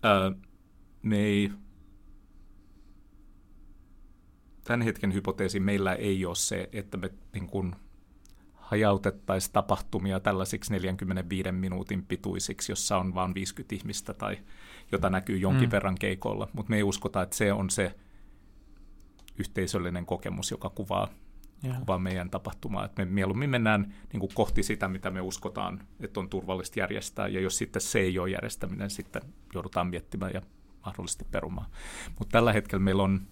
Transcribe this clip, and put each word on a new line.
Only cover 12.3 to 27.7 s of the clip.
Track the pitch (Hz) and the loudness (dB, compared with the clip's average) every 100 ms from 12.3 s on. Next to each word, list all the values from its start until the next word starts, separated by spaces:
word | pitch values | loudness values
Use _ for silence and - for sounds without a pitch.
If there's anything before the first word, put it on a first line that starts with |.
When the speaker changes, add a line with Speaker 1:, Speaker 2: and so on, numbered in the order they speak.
| 92 - - - | -4 -4 -6 -4
Speaker 1:
jossa | 95 - 101 | -2 2 2
on | 92 90 | 2 0
vaan | 92 | 0
viiskyt | 92 95 - - | 0 -4 -6 -8
ihmistä | 101 107 104 - | -8 -6 -8 -8
tai | - 104 98 - - - - - | -6 -4 -4 -8 -18 -16 -20 -4
jota | 101 92 | 2 4
näkyy | 92 - 98 | 2 2 2
jonkin | 95 95 123 | 4 6 6
Speaker 2:
Mm. | |
Speaker 1:
verran | 104 95 92 | 6 2 0
keikoilla. | 104 95 113 104 104 | 0 0 -2 -2 -4
Mut | - 101 | -6 0
me | 107 | 2
ei | |
uskota, | 101 95 101 98 | 2 0 -2 0
että | 90 - | -2 2
se | 104 | 2
on | 101 95 | 2 0
se | - 92 - - - - - - - - - - - - - - - | 2 0 -2 -20 -20 -20 -20 -20 -20 -20 -20 -20 -20 -20 -20 -20 -8
yhteisöllinen | 95 - 92 101 87 87 87 | -4 -2 0 0 -2 -2 -2
kokemus, | 87 95 92 95 | -4 -4 -4 -4
joka | 98 90 | -4 -6
kuvaa, | - 98 95 98 - - - - - | -6 -2 0 0 -4 -20 -20 -20 -10
Speaker 2:
Joo. | 127 127 | -6 -4
Speaker 1:
kuvaa | 131 92 | 0 0
meidän | 92 92 90 | 0 -2 -2
tapahtumaa. | 92 95 - - 98 98 | -4 -6 -8 -6 -4 -4
Et | - | -2
me | 92 | 0
mieluummin | 98 95 101 143 | 2 2 2 2
mennään | 127 110 107 101 - - | 4 4 4 2 -4 -8
niinku | 110 95 | -4 -4
kohti | - 107 - | 2 4 6
sitä, | 101 104 98 | 4 2 0
mitä | 92 98 | -2 -4
me | 92 | -2
uskotaan, | 92 - 95 107 95 95 - - | -4 -4 -6 -4 -4 -4 -12 -12
että | 104 - | -8 -6
on | 92 | -4
turvallista | 95 92 92 90 - | -4 -2 -4 -2 -2
järjestää. | 92 104 95 - 101 | -2 -2 -6 -4 -2
Ja | 98 | 0
jos | 95 - | 0 0
sitten | 110 | -2